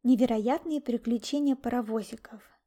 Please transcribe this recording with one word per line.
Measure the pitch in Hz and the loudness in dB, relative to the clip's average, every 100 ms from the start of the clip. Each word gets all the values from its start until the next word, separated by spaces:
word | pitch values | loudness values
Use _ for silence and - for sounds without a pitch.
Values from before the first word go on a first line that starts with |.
Невероятные | 247 247 247 220 220 311 330 302 | 4 4 4 2 0 0 -2 -4
приключения | 285 233 233 233 - 285 285 262 | -2 -4 -2 -4 -2 0 0 0
паровозиков. | 240 240 214 220 - 226 - 214 - _ | -2 -4 -2 -4 -6 -14 -16 -20 -20 _